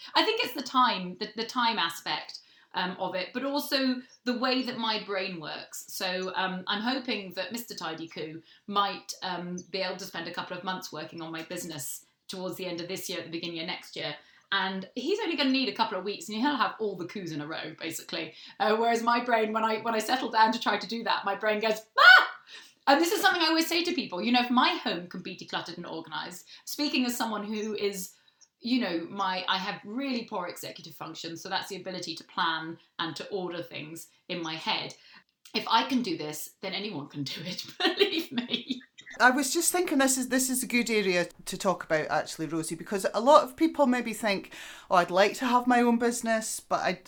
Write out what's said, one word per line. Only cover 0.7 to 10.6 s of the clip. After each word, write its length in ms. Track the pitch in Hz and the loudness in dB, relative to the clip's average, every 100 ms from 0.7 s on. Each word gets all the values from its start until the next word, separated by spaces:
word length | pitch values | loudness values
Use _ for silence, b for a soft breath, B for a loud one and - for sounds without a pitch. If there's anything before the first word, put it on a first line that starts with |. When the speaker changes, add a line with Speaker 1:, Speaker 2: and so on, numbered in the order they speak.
| 262 247 190 180 180 | 4 4 2 -4 -8
Speaker 1:
the, 100 | 208 - | -8 -6
the 80 | |
time 340 | 226 254 233 214 | -4 0 0 2
aspect, 600 | 165 - 180 156 - - b b b | 0 -2 -6 -6 -6 -16 b b b
um, 220 | - 185 185 | -4 -4 -4
of 160 | 185 | -4
it, 160 | 180 - | -4 -4
but 100 | 247 | -4
also 520 | 277 285 277 277 262 254 B B | -2 -2 -2 0 0 -2 B B
the 140 | 247 220 | -4 -2
way 240 | 254 254 | 0 0
that 160 | 247 226 | -2 -4
my 240 | 226 214 | -4 -4
brain 360 | 190 196 190 175 | -4 -4 -4 -8
works. 440 | 151 156 - - - | -10 -12 -12 -14 -12
So, 440 | - 190 185 185 - | -6 -4 -4 -4 -2
um, 260 | 185 185 185 | -2 -2 -4
I'm 140 | 208 | -4
hoping 520 | 226 277 254 208 190 | -2 -2 -2 -4 -6
that 180 | 185 185 | -8 -8
Mister 220 | 240 - | -8 -10
Tidy 340 | 196 165 160 160 | -8 -8 -8 -10
Coo 320 | - 156 160 - b b | -10 -10 -10 -16 b b
might, 460 | 202 202 185 - - | 0 0 -2 -10 -10
um, 360 | 185 175 175 180 - | -6 -4 -4 -8 -6
be 120 | 190 | -4
able 140 | 185 185 | -4 -4
to 100 | 190 | -8
spend 220 | 180 165 | -8 -8
a 40 | |
couple 240 | 175 175 | -8 -8
of 80 | 180 | -6